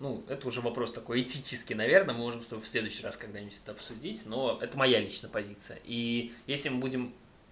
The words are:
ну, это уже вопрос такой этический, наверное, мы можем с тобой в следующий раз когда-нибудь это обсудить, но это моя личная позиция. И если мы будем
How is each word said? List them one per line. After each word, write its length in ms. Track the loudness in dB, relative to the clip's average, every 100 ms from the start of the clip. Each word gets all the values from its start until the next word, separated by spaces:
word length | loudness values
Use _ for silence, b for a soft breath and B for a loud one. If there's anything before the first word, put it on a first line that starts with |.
ну, 240 | -6 -4 -6
это 200 | -6 -4
уже 120 | -2
вопрос 300 | 0 0 0
такой 280 | -2 0 2
этический, 540 | 4 2 0 -4 -2
наверное, 400 | 0 8 8 8
мы 60 | 0
можем 200 | -2 -4
с 60 | -6
тобой 160 | -6
в 40 | -2
следующий 340 | 0 -2 -4
раз 120 | -6 -8
когда-нибудь 440 | -8 -10 -10 -12
это 100 | -12
обсудить, 520 | -12 -10 -8 -8 -8 -4
но 320 | 0 0 0
это 160 | -2 4
моя 220 | 6 6
личная 280 | 4 -4 -4
позиция. 480 | -6 -6 -8 -10 -10
И 480 | -6 -2 0 0 0 B B
если 240 | 2 2
мы 80 | 0
будем 320 | -2 -2 -4 -8 -20 -20 -20